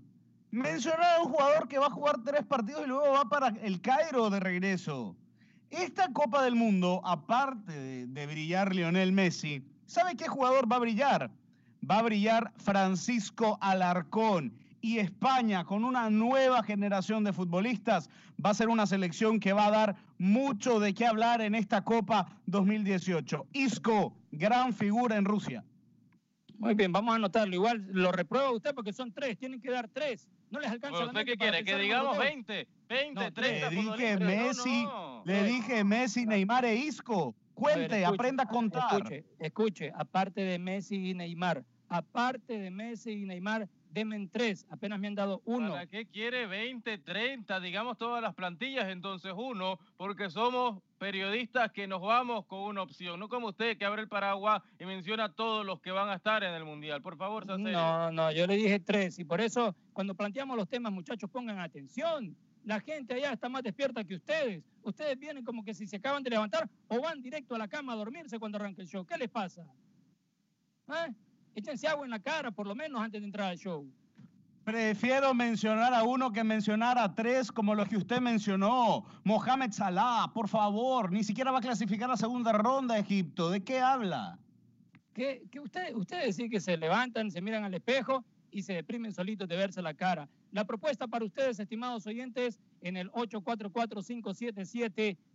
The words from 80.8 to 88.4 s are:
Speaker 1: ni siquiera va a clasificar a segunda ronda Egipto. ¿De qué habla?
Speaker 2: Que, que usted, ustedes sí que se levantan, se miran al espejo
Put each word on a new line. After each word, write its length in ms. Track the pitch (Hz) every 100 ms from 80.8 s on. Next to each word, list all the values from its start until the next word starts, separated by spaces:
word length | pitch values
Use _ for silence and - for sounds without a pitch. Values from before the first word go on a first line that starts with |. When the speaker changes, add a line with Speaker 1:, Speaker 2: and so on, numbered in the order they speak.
| 262 254 185
Speaker 1:
ni 120 | 202
siquiera 260 | 214 214 262
va 80 | 262
a 40 |
clasificar 500 | 240 208 214 208 247
a 40 | 247
segunda 380 | 226 247 233
ronda 460 | 214 220 269 254 220
Egipto. 500 | 202 196 160 151 170
¿De 140 | 196
qué 160 | 190 262
habla? 580 | 254 262 196 135 92 - _ _ _ _ _ - _
Speaker 2:
Que, 340 | - 269 262 -
que 100 | 277
usted, 360 | 285 370 359 240
ustedes 400 | 180 359 269 175
sí 120 | 240
que 120 | 220
se 180 | 160 170
levantan, 540 | 160 208 254 226 214
se 100 | 175
miran 220 | 202 220
al 100 | 202
espejo 500 | 180 - 262 233 262 - _